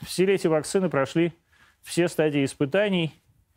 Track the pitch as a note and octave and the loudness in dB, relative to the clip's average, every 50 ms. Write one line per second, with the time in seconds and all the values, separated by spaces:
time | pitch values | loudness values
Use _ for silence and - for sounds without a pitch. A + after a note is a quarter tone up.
0 | - - - - F#3 F#3+ G3 F3+ - E3+ D#3+ D3+ C#3 - - G3 F#3 E3+ C#3+ C#3 | -12 -8 -2 0 2 2 2 2 2 2 0 0 0 0 0 0 0 0 0 0
1 | C3+ C3 - E3 E3+ E3+ - _ _ _ _ _ _ _ _ _ - - - E3+ | 0 0 0 0 0 0 -2 _ _ _ _ _ _ _ _ _ -18 -4 -2 0
2 | F3 E3 - - D#3 D#3 C#3+ D3 C#3 C3 - - D3 C3+ - F#3+ G#3+ G#3 F#3+ F3+ | 0 0 0 0 0 0 2 0 0 -2 -2 -2 -2 0 0 0 0 2 0 0
3 | D#3+ D#3 - _ _ _ _ _ _ _ _ | -2 -4 -6 _ _ _ _ _ _ _ _